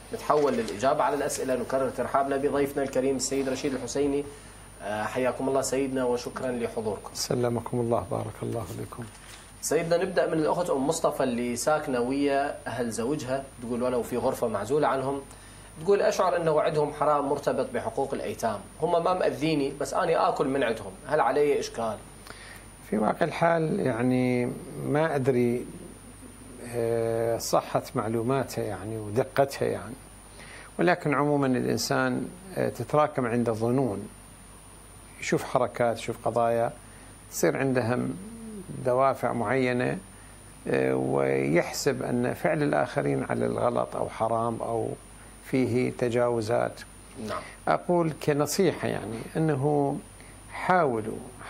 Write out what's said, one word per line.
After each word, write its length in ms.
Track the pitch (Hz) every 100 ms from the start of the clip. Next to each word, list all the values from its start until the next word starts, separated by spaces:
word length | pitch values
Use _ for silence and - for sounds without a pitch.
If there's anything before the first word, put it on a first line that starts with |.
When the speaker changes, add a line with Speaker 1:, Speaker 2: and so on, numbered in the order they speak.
| -
Speaker 1:
نتحول 380 | - - 151 139
للإجابة 500 | 117 110 104 131 147
على 140 | 131 143
الأسئلة، 400 | 139 - 131 123
نكرر 340 | 110 131 131
ترحابنا 460 | 120 120 139 139 139
بضيفنا 460 | 139 139 139 143
الكريم 340 | 135 131 131 135
السيد 320 | - 139 131
رشيد 260 | 127 147
الحسيني. 500 | 127 120 139 143 143 139 - - - - -
آه، 220 | 101 107
حياكم 440 | 107 127 123 120 135
الله 120 | 135
سيدنا 440 | 127 131 135 131
وشكراً 460 | 127 120 - - 131
لحضوركم. 600 | 123 113 117 107 95 -
Speaker 2:
سلمكم 680 | - - 123 120 117 - 127
الله، 260 | 117 113 95
بارك 240 | 113 110 -
الله 220 | 117 113
فيكم. 400 | 104 113 - - 113 - - - - -
Speaker 1:
سيدنا، 340 | - 151 170 170
نبدأ 300 | 185 175 156
من 60 |
الأخت 380 | 160 151 165 175
أم 160 | 143 139
مصطفى 360 | 160 156 -
اللي 340 | 131 120 120 117
ساكنة 440 | 156 151 151 123
ويا 580 | 120 139 143 139 147 - 123
أهل 240 | 120 120
زوجها، 540 | 110 113 151 123 135 - -
تقول: 200 | 120 117
"ولو 200 | 127 123
في 140 | 110 123
غرفة 320 | 127 123 120
معزولة 400 | 101 107 147 143
عنهم". 320 | - 135 139 - - - - - -
تقول: 180 | 165 202
"أشعر 340 | 160 151 185 175
أنه 140 | 160
وعدهم 420 | 151 156 151 147
حرام 360 | - 151 147 139
مرتبط 380 | 143 - 123 120
بحقوق 400 | 117 - - 131
الأيتام، 460 | 123 - 131 113 104 - -
هم 220 | 160 170
ما 100 | 175
مأذيني 580 | 180 151 127 156 151 139 -
بس 140 | 139
أنا 340 | - 175 165 180
آكل 200 | - 139
من 140 | 135
عندهم، 300 | 117 113 101 - -
هل 140 | 151
علي 400 | 120 143 147 120
إشكال؟" 360 | - - 226 208 - - - - - - - - -
Speaker 2:
في 80 | 214
واقع 280 | 208 185 165
الحال 540 | - 170 165 160 196
يعني 720 | 131 113 127 127 127 123 123 - - - 131
ما 300 | 143 160 143
أدري، 500 | 131 123 120 123 - - - - - - - - - - 120
آه، 640 | 120 117 117 113 113 117 113
صحة 440 | - 156 - 131 -
معلوماتها 680 | 131 107 117 113 135 127 -
يعني 340 | 110 98 110 110
ودقتها 680 | 104 110 - - 139 - 120
يعني، 260 | 101 98 - - - - - - - - -
ولكن 360 | 170 170 151
عمومًا 320 | 135 147 143 135
الإنسان، 840 | 123 127 120 - 135 131 127 127 - - 131
آه، 120 | 120
تتراكم 580 | - 117 151 151 - 120
عنده 260 | 120 117
ظنون، 560 | 107 117 131 127 98 107 - - - - - - - - - - -
يشوف 240 | - 160
حركات، 540 | - 127 120 - 117 117
يشوف 180 | - 113
قضايا، 480 | 117 113 117 117 117 - - - - - -
تصير 260 | - 170 139
عندهم 600 | 135 127 113 123 127 170 208 226 226 214 - 139
دوافع 480 | 127 123 135 - 123
معينة، 680 | 120 107 131 127 123 131 185 - - - - - - 135
آه، 260 | 139 -
ويحسب 1080 | 65 131 139 - 67 67 170 - - 143 127
أن 320 | - 123 123
فعل 280 | 123 165 160
الآخرين 600 | 147 147 135 139 143 135 123
على 160 | 120 117
الغلط 500 | 113 120 120 120 -
أو 120 | -
حرام 480 | - 113 113 117 117
أو 280 | 113 113 - - - - - -
فيه 480 | - 131 120 123 127 -
تجاوزات. 840 | 123 120 120 117 107 120 120 - - - - - -
Speaker 1:
نعم. 120 | - - - -
Speaker 2:
أقول 440 | 151 - 175 165 139
كنصيحة 640 | - 143 143 - 180 110 113
يعني 300 | 104 101 113 - 160
أنه 600 | 160 135 147 147 139 143 - - - - -
حاولوا، 640 | - - 180 147 113 104 107 - -